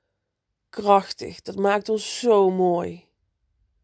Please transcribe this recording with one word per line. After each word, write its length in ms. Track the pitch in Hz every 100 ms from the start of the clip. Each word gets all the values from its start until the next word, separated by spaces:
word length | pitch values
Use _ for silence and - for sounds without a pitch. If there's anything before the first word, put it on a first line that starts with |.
| _ _ _ _ _ _ _
krachtig. 720 | - 202 196 190 - - 170
Dat 140 | - 190
maakt 340 | 202 208 208
ons 300 | 220 - -
zo 300 | 247 208 190
mooi. 580 | 185 185 170 180 175 _ _ _ _ _ _ _ _